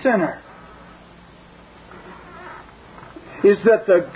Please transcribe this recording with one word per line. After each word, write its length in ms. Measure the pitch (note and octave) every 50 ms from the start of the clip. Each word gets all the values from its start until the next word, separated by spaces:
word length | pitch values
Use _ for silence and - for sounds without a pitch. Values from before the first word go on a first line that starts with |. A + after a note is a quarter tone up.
| -
sinner 380 | C4 A#3+ G3 E3 - - - - - - - - - - - - - - - - - - - - - - - - - - - - - - - - - - F4+ F4+ F#4 F4+ - - F4+ F4 E4+ F4+ - - - - - - - - - - - - - - - - - - - -
is 140 | G3+ G#3 - E3+
that 200 | A3+ A3 A3 -
the 240 | - F#3 F3 F3 - -